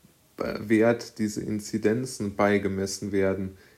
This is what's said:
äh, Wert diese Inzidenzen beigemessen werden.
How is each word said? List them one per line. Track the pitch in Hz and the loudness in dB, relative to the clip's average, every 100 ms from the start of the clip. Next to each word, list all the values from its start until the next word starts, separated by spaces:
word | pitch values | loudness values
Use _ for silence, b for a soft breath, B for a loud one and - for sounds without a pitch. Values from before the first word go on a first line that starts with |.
| _ _ _ - | _ _ _ -8
äh, | - - | -6 -6
Wert | 107 110 113 117 - - | 2 4 6 2 -2 -4
diese | 107 104 | -4 -4
Inzidenzen | - 107 - 110 104 117 127 - 104 95 | -4 -6 -4 -2 0 0 -2 -6 -6 0
beigemessen | 101 101 98 95 98 - 101 | 2 4 2 -2 -4 -4 -2
werden. | 98 95 95 95 B B | 0 2 0 -4 B B